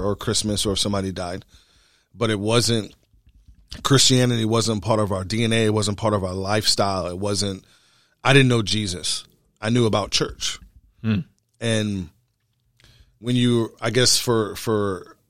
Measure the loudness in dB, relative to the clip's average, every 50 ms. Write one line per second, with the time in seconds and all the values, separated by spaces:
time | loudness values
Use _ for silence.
0 | -2 -2 -4 -4 -4 -2 -2 -2 -2 -2 -2 -2 -2 -2 -2 -2 -2 -2 -2 -2
1 | -4 -4 -6 -6 -8 -8 -10 -10 -14 -18 _ -20 _ _ _ _ _ _ _ _
2 | _ _ _ -4 -2 -2 0 0 0 2 2 2 2 2 0 -2 -2 -6 -12 _
3 | _ _ _ _ _ _ _ -20 _ -20 -20 _ _ _ -16 -6 0 4 4 4
4 | 6 4 4 4 2 2 0 0 0 0 0 0 0 0 -2 -4 0 0 0 0
5 | 0 0 -2 -4 -4 -4 -4 -2 0 0 2 2 2 2 2 2 0 -2 -2 -2
6 | 0 0 0 0 0 -2 -4 -4 -2 -2 -2 0 2 2 2 2 0 0 0 -2
7 | -4 -4 -6 -4 -4 -2 -2 -2 -2 -4 -6 -8 -12 _ _ _ _ _ _ _
8 | _ _ _ _ 2 6 6 6 6 6 4 2 0 0 -2 -2 -2 -4 -6 -6
9 | -6 -6 -6 -6 -8 -14 _ _ _ _ _ _ -4 0 2 2 2 2 2 0
10 | 0 0 -2 -2 -2 -2 -4 -6 -8 -8 -8 -8 -14 -20 _ -20 _ _ _ _
11 | -2 -2 0 0 -2 -6 _ _ _ _ _ _ -4 -2 -2 -2 -2 -2 -4 -6
12 | -6 -10 -14 _ _ _ _ _ _ _ _ _ _ _ _ _ -20 -20 _ _
13 | -20 _ _ _ -4 -2 0 2 2 2 2 2 0 -2 -6 -6 -6 -2 0 2
14 | 2 2 2 2 0 0 2 2 0 -2 -4 -6 -4 -2 -2 0 0 -2 -4 -6
15 | -10 -14 -20 _ _ _